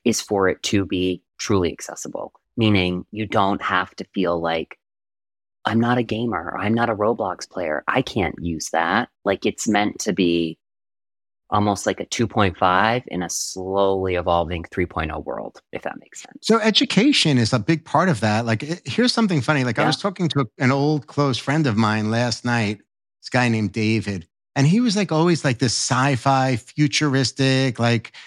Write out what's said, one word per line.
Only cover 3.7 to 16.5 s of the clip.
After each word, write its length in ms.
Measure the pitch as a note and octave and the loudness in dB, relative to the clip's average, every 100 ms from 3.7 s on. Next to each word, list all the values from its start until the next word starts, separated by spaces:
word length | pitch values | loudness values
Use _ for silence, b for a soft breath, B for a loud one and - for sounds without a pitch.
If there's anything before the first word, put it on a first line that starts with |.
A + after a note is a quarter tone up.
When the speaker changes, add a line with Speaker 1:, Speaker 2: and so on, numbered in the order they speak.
| F#2 F#2 - | -2 -2 -8
Speaker 1:
to 80 | F#2+ | -8
feel 240 | - F2 E2+ | -2 0 0
like, 380 | E2 E3 D#3+ - _ _ _ _ _ _ _ _ | -2 -4 -6 -14 _ _ _ _ _ _ _ _
"I'm 160 | - A2+ | 0 2
not 180 | A#2+ B2 | 2 0
a 40 | |
gamer, 480 | A2+ A2 A#2+ F2+ E2+ | 0 -2 -2 -4 -6
or 60 | F2 | -4
I'm 160 | G2+ | 0
not 160 | A2+ A#2 | 0 0
a 40 | |
Roblox 540 | G#2 G#2 A2+ G2+ F2 - | 0 0 0 -2 -6 -10
player, 340 | - E2 D2+ - | -6 -4 -4 -2
I 140 | B2+ | -2
can't 320 | C3+ A2+ E2+ - | -2 -2 -2 -2
use 300 | E2+ D#2+ - | -6 -6 -4
that." 380 | E2 E2+ G2+ B2 _ | -2 0 0 -2 _
Like, 200 | - F#2+ A2+ | -4 -2 -2
it's 200 | - - | -4 0
meant 320 | G#2 G#2 - | 2 0 -2
to 120 | - | -4
be 460 | F#2 F2+ E2+ E2 E2 _ _ _ _ _ _ _ _ - | 0 2 2 -2 -6 _ _ _ _ _ _ _ _ -4
almost 360 | G#2 G#2 G2 - | 0 0 0 -2
like 140 | F#2+ | -4
a 40 | F#2+ | -4
two 200 | - A2+ | -2 -2
point 300 | - G2+ E2+ | 2 0 2
five 460 | A2 F#2 G#2+ B2 - | 2 4 2 0 -4
in 140 | F#2 | -8
a 60 | F2+ | -6
slowly 840 | - - F#2+ F#2 G2 G2 G2 F#2+ | -6 -8 -8 -4 0 2 2 0
evolving 500 | F2+ F2 E2+ E2 E2+ | -2 2 0 0 -6
three 220 | D#2+ - F2 | -6 -4 -4
point 240 | - D#2+ | -2 -4
oh 80 | D#2 | -6
world, 400 | - A#1+ - - _ | -8 -8 -10 -16 _
if 100 | - | -10
that 160 | - - | -10 -12
makes 220 | - - | -18 -20
sense. 160 | - - | -20 -8
Speaker 2:
So 160 | - | 0